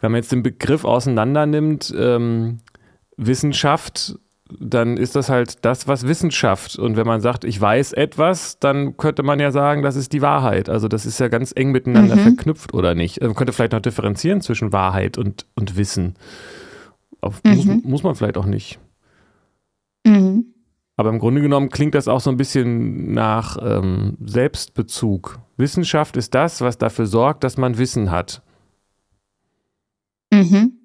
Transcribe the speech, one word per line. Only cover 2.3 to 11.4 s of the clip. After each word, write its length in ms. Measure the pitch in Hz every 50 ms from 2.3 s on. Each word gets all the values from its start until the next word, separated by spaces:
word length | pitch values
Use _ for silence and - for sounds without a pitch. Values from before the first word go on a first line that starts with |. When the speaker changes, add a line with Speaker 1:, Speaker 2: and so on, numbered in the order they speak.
| 117 113 113 113 117 113 _ _ _ _ _ _ _ _ _ _ _
Speaker 1:
Wissenschaft, 1000 | - 110 113 131 123 - 147 135 - - 147 143 160 - - - - - - - - _ _ _ _ _ _ - -
dann 340 | - 113 120 120 117 117 120
ist 220 | - 110 123 -
das 100 | 143 131
halt 380 | - 135 123 123 113 - _ -
das, 240 | 117 127 127 - -
was 180 | 139 123 120
Wissenschaft. 720 | 131 165 - - 170 - - - 117 98 - - - - -
Und 160 | - 117 110
wenn 100 | 110 113
man 140 | 113 113 110
sagt, 240 | 104 120 120 113 -
ich 160 | 117 104 98
weiß 320 | 107 101 110 127 143 -
etwas, 680 | - 123 143 - - - 156 170 185 170 - - - _
dann 360 | - 139 139 143 143 139 131
könnte 260 | - - 156 147 -
man 200 | 135 139 143 139
ja 100 | 143 143
sagen, 300 | 127 143 143 143 147 147
das 160 | 139 139 131
ist 160 | 139 131 - -
die 80 | 147
Wahrheit. 480 | 131 147 143 147 131 120 98 92 95 -
Also 180 | - 110 104
das 180 | 107 98 110 107
ist 140 | 117 107 -
ja 80 | 131
ganz 240 | 117 113 117